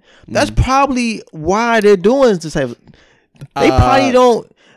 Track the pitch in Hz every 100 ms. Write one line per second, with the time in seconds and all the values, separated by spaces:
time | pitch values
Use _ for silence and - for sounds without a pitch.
0 | _ _ - 208 294 214 254 269 277 247
1 | 233 208 - 160 156 208 233 226 202 196
2 | 196 269 254 180 156 170 127 117 _ -
3 | _ _ _ _ 147 - - 262 247 269
4 | 269 247 247 214 - _ _